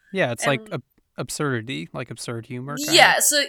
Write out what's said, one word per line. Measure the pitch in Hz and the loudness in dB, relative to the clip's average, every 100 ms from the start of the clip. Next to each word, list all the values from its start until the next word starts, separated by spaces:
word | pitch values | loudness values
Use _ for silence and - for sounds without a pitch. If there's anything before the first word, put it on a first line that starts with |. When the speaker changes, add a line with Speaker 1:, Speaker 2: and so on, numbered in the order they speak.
| _ | _
Speaker 1:
Yeah, | 190 139 | 0 0
it's | 117 - | 0 0
like | 139 | 0
Speaker 2:
And | 220 | -4
Speaker 1:
ab-, | 160 - _ _ - | -10 -10 _ _ -10
absurdity, | 135 - 151 120 110 143 170 | -8 -4 -2 -2 -4 -8 -8
like, | 147 123 | -10 -10
absurd | 123 - 117 113 | -10 -8 -8 -8
humor, | 123 135 147 | -10 -8 -6
kinda. | 302 | 2
Speaker 2:
Yeah, | 320 208 156 | 6 8 6
so | - 294 | 2 2